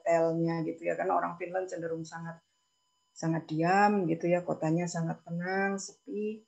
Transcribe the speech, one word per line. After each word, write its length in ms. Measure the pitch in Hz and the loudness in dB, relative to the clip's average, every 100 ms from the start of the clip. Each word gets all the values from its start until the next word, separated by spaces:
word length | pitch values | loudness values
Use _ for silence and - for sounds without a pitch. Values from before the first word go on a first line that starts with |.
tell-nya 640 | - 170 165 165 165 165 160 | 2 4 4 2 0 0 -2
gitu 240 | 165 170 | -4 -4
ya, 80 | 165 | -2
karena 240 | 180 180 | 2 2
orang 160 | 170 170 | 0 -4
Finland 320 | 180 180 185 | -6 -4 -4
cenderung 400 | 180 165 165 160 | -6 -6 -6 -8
sangat, 320 | 165 165 165 _ _ _ _ _ _ _ | -10 -12 -14 _ _ _ _ _ _ _
sangat 320 | - 165 165 156 | -6 -2 -2 -2
diam 640 | 156 165 190 208 208 175 | 0 4 6 6 4 2
gitu 160 | 165 175 | 0 2
ya, 160 | 175 | 2
kotanya 480 | 175 156 160 160 175 | 0 -2 2 2 0
sangat 320 | 170 165 165 | -2 -4 -4
tenang, 560 | - 170 175 190 196 196 | -8 -6 -2 0 0 -2
sepi, 640 | - - - 196 214 220 | -6 -14 -10 -6 -6 -6